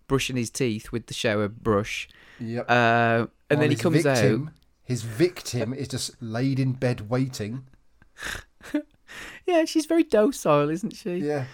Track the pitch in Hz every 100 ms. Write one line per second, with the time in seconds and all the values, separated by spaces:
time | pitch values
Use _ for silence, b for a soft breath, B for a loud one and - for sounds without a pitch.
0 | - 135 - 127 113 - 127 110 - 117
1 | - - 120 104 104 113 113 101 107 -
2 | - B B B 113 120 117 120 117 117
3 | 117 117 117 _ - 147 147 147 175 160
4 | 151 127 104 113 156 - _ _ - 120
5 | 113 110 175 - - 123 110 143 131 123
6 | - - 113 113 135 135 135 127 127 110
7 | 107 127 131 - 104 131 - - _ _
8 | _ - B B B _ - 294 302 _
9 | - B B B - 339 320 320 302 330
10 | 320 214 214 - 185 147 147 170 214 -
11 | - 175 147 147 127